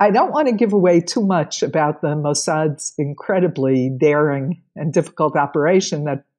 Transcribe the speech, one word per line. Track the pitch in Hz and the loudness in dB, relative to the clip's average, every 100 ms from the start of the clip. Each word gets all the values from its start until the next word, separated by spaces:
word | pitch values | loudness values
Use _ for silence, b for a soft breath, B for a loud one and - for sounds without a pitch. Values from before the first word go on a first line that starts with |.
I | 208 | 2
don't | 214 - | 4 2
want | 294 277 | 0 0
to | |
give | 214 226 | 2 2
away | 202 180 175 | 4 4 4
too | 170 247 | 2 -2
much | 202 175 147 - | 0 0 -2 -4
about | 151 156 151 151 | -4 0 0 -2
the | 151 | -2
Mossad's | 151 147 147 - 156 156 143 - - | -2 -2 -2 -2 0 -2 -4 -8 -6
incredibly | 143 147 - 190 175 - 135 131 127 | -6 -6 -2 0 0 0 0 2 0
daring | 131 151 147 151 139 135 170 _ | 0 2 2 2 0 -4 -8 _
and | - 156 | -10 -4
difficult | 170 151 - 156 151 | -2 -2 -2 -2 0
operation | 143 156 151 190 185 151 | -2 0 2 2 0 -4
that | 147 135 - | -4 -6 -10